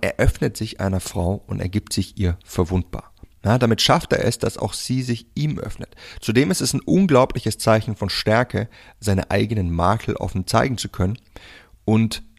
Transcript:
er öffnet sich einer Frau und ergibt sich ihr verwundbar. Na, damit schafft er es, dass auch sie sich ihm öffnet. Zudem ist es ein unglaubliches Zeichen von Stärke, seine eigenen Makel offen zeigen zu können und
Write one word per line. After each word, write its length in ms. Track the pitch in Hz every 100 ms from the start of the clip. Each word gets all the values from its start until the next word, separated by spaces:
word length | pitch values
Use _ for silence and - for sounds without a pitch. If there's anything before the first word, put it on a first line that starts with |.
er 180 | 92 -
öffnet 380 | 127 - 139 -
sich 220 | 110 -
einer 200 | 95 95
Frau 440 | - 98 87 101 -
und 120 | 101
ergibt 340 | 90 104 -
sich 240 | - 95 -
ihr 200 | 90 85
verwundbar. 680 | - - 85 92 - - - - - _
Na, 160 | 101 123
damit 240 | 117 110
schafft 320 | - 160 -
er 120 | - 117
es, 120 | -
dass 200 | 107 -
auch 160 | 107
sie 280 | - - 127
sich 260 | 127 120 - -
ihm 240 | 151 104
öffnet. 360 | - - - - - -
Zudem 320 | - 113 160
ist 100 | 180
es 120 | -
ein 80 | 135
unglaubliches 760 | - 175 190 127 131 - 113 -
Zeichen 380 | - 110 110 107
von 140 | 101
Stärke, 580 | - 107 113 123 98 117 - - -
seine 320 | 104 92 -
eigenen 400 | 104 107 107 85
Makel 440 | 82 87 110 - -
offen 300 | - 98 -
zeigen 320 | 113 135 120
zu 120 | 98
können 280 | - 92 117 _ - - - - - -
und 380 | 110 110 - -